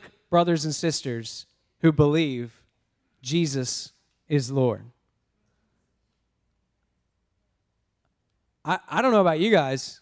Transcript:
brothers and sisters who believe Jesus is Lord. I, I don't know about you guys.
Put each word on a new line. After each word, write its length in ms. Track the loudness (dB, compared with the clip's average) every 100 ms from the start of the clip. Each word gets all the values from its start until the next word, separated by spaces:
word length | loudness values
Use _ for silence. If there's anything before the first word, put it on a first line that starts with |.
| -4 _ 0
brothers 340 | 2 2 0
and 100 | -2
sisters 720 | -4 -4 -4 -6 -8 -10 -14 -20 _ _ _
who 100 | 2
believe 720 | 4 4 2 -2 -4 -10 -14 _ _ _ _ _ _
Jesus 720 | -4 -2 0 -2 -4 -8 -10 _ _ _ -2
is 240 | -2 0
Lord. 320 | 0 0 -2 -10 _ _ _ _ _ _ _ _ _ _ _ _ _ _ _ _ _ _ _ _ _ _ _ _ _ _ _ _ _ _ _ _ _ _ _ _ _
I, 160 | -6 -6 -4
I 100 | -2
don't 120 | 2
know 100 | 4
about 180 | 4 2
you 100 | 4
guys. 500 | 2 2 -4 -8 -16